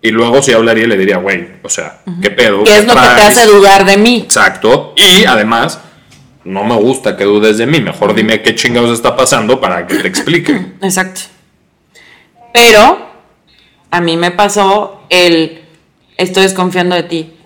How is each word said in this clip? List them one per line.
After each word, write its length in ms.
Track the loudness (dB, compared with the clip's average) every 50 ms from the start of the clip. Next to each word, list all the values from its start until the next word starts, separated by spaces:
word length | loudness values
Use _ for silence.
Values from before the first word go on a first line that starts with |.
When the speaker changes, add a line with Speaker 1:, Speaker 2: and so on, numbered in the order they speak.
Speaker 1:
y 100 | -2 -2
luego 300 | 0 0 0 2 2 2
sí 100 | 2 2
hablaría 320 | 2 2 2 2 0 0 0
y 20 |
le 100 | 0 0
diría, 200 | 0 0 0 -2
"Güey, 320 | -2 -2 -4 -4 -6 -6 -14 -20 -20
o 60 | _ -10
sea, 320 | -10 -10 -10 -12 -16 _ _
Speaker 2:
Ujú. 140 | -14 -12 -6
Speaker 1:
¿qué 100 | -6 -6
pedo? 320 | -2 0 0 0 2 2 4
Speaker 2:
¿Qué 100 | 4 4 4
es 20 |
Speaker 1:
¿Qué 60 | 4
Speaker 2:
lo 80 | 2 2
que 60 | 4
te 60 | 4 4 4
Speaker 1:
traes?". 240 | 4 4 4 4 4
Speaker 2:
hace 80 | 4
dudar 380 | 6 6 6 6 6 4 4 4
de 120 | 2 2
mí? 220 | 2 2 2 0 0 -4
Speaker 1:
Exacto. 720 | -4 -2 0 0 0 -2 -2 0 0 0 0 -2 -6 -4
Y 280 | 0 0 2 2 2 2
además, 540 | 2 2 0 0 0 -2 -2 -2 -4 -6 -12 -18 -20 _ _ _ _ -20 _ _ _ _ _ _
no 200 | -10 -8 -6 -2
me 100 | -2 0
gusta 400 | 2 2 0 -2 -2 -4 -6 -4
que 80 | -2 0
dudes 340 | 0 2 2 2 2 2 0
de 80 | 0
mí. 140 | 0 0 -2
Mejor 340 | -2 -4 -4 -2 -2 0 0
dime 260 | 0 0 0 -2 -2
qué 120 | -2 -4 -4
chingados 380 | -2 -4 -2 0 0 0 0
está 240 | -2 -2 -2 -4 0
pasando 440 | 0 0 0 0 -2 0 0 -2 -2
para 260 | 0 -4 -4 -4 -6
que 100 | -6 -6
te 120 | -4 -4 -4
explique. 640 | -6 -6 -6 -2 -4 -2 -2 -2 -4 -4 -6 -12 -14
Speaker 2:
<clears throat> 60 | -8
Exacto. 400 | -8 -6 -4 -4 -6 -8 -10 -18 -20 -20 _ _ _ _ _ _ _ _ _ _ _ _ _ _ _ _ _ _ _ _ _ _ _ _
Pero 460 | _ 0 2 4 4 4 4 4 2 0 -6 -20 -20 -20 _ _ _ _ _ _ _ _ _ _ _ _ _ _
a 100 | -6 -4
mí 160 | -2 -2 -2
me 140 | -2 -4 -4
pasó 720 | -2 -2 -2 -2 0 0 0 0 0 0 -2 -6 -12 -20 _ _
el, 540 | 0 0 2 2 2 0 -2 -4 -8 -18 _ _ _ _ _ _ _ _ _ _ _
"Estoy 280 | -8 -8 -4 0 0 0
desconfiando 500 | 0 -2 -4 -6 -4 -2 -4 -2 -2 -2
de 60 | -4 -4
ti". 280 | -6 -8 -10 -10 -12 _ _ _